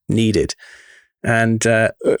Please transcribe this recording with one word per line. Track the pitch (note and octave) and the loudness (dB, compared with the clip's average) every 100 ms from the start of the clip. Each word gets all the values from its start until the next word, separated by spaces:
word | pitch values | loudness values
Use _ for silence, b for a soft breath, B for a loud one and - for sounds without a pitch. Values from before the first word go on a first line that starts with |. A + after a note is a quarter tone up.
| - | -6
needed." | G#2+ A2+ G2 - - B B B B B _ | -2 0 0 -2 -6 B B B B B _
And, | - A2+ A2+ A2+ A2+ | -2 0 0 0 0
uh, | A2+ A2+ - - - | 2 0 -2 -2 -2